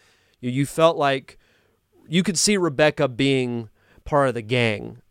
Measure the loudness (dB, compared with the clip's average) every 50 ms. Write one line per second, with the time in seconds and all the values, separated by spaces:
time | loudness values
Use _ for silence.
0 | _ _ _ _ _ _ _ _ -8 -6 -2 -2 -4 -2 0 2 2 2 4 2
1 | 0 0 -2 -2 -6 -12 -20 _ _ _ _ _ _ _ _ _ _ _ _ _
2 | _ -2 -2 0 0 0 -2 0 0 2 2 2 0 -2 2 2 2 2 4 0
3 | -2 -2 0 0 0 2 2 0 0 -2 -4 -6 -8 -10 _ _ _ _ _ _
4 | _ -2 0 2 2 2 -2 -4 -4 -2 0 0 0 0 -2 -4 -8 -14 -16 -18
5 | _ _